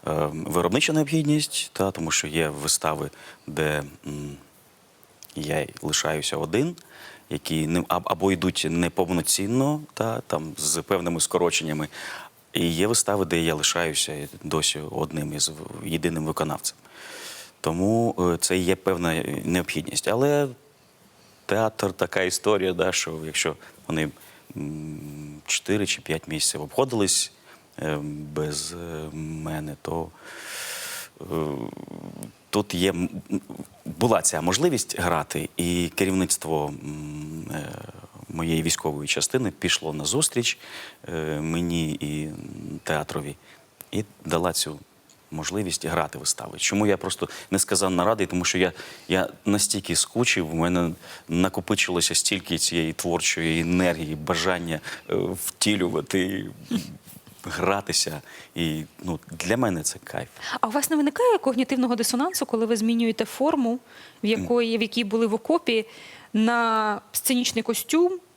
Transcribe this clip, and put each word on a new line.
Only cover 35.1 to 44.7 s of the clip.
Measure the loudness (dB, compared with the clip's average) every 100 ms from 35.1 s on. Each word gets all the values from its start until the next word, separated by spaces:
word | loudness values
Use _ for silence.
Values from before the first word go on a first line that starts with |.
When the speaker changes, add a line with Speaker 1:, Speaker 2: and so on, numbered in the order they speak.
| 2 0 -4 -4 -2
Speaker 1:
і | 0 2 0 2
керівництво, | 2 4 2 0 0 0 0 -4
м, | -10 -8 -8 -10 -8 -10 -8
е, | -8 -8 -10 -14 -16 -20 -20 -10
моєї | -4 2 2
військової | 2 0 0 -2 -2
частини | 0 2 2 0
пішло | 0 0 0 -2
на | -4 0
зустріч, | 0 2 2 0 -2 -10 -16 -16 -16 -8
е, | -4 -2 -2
мені | 0 0 0 0 0 -2
і | -4 -4 -6 -8 -12 -12 -10 -10
театрові | -2 -2 -2 -6 -6 -12 -20 -20 -20 _ -6
і | -6 -6 -10 -2
дала | 2 2
цю | 0 -4